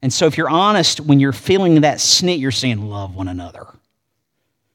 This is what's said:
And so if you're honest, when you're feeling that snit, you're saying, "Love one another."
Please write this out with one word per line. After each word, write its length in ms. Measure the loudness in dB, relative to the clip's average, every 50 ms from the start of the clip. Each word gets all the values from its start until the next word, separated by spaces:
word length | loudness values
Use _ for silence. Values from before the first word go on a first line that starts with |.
| -2
And 100 | -2 -2
so 140 | 2 0
if 120 | 0 0 0
you're 100 | -2 0
honest, 520 | 0 2 2 2 2 2 2 0 -2 -4
when 180 | 2 4 4 4
you're 140 | 4 2 -2
feeling 480 | -4 -2 0 0 2 4 4 4 4
that 180 | 4 2 0 0
snit, 400 | 0 0 0 0 0 0 -2 -2
you're 140 | -2 -4 -4
saying, 360 | -2 -2 -2 -4 -4 -6 -8
"Love 280 | -8 -10 -10 -10 -10
one 100 | -10 -8
another." 400 | -8 -8 -10 -12 -14 -18 -20 -20 -20 -20 _ _ _ _ _ _ _ _ _ _ _ _ _ _ _ _ _ _ _ _